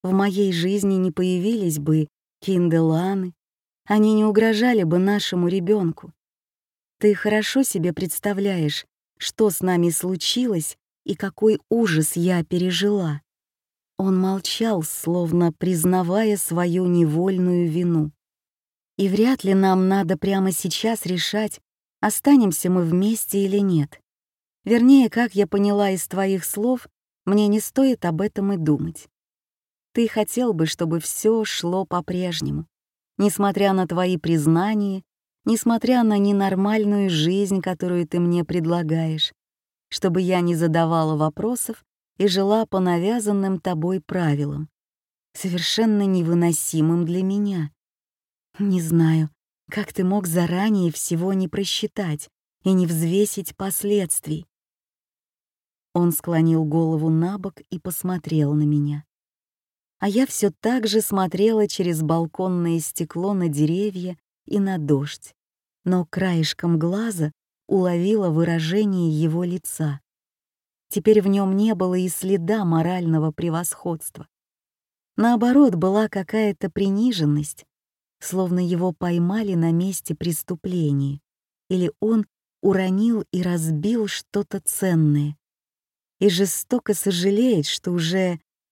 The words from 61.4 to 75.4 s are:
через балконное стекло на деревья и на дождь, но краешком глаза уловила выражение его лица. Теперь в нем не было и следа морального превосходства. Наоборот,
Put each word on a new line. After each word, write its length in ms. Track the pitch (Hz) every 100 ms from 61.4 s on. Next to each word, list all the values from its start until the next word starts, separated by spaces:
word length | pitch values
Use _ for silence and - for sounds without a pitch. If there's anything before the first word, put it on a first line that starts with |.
| 214 220 208
через 360 | - 180 160
балконное 800 | 156 165 165 - 185 180 170 165
стекло 520 | 151 - 165 165 190
на 160 | 196 170
деревья 720 | 143 151 175 208 185 180 175 _ _
и 160 | - 202
на 160 | 196 185
дождь, 580 | 147 139 147 - - _ _ _ _ _
но 200 | 180 180
краешком 720 | 165 - 185 170 156 - 170 165
глаза 540 | 170 196 226 185 151 _ _ _ -
уловила 600 | 196 180 175 185 220 185
выражение 840 | 156 170 165 160 196 208 185 165
его 320 | 151 160 165
лица. 580 | 180 180 - - 156 139 _ _ _ _ _ _ _ _ _
Теперь 320 | 208 220 214
в 60 | 196
нем 280 | 196 196 190
не 180 | 220
было 200 | 196 185
и 140 | 185 185
следа 580 | - 190 196 170 220 180
морального 640 | 160 165 185 170 160 156
превосходства. 960 | 151 170 160 175 - 175 165 - - - _ _ _ _ _ _ _ _ -
Наоборот, 600 | 226 240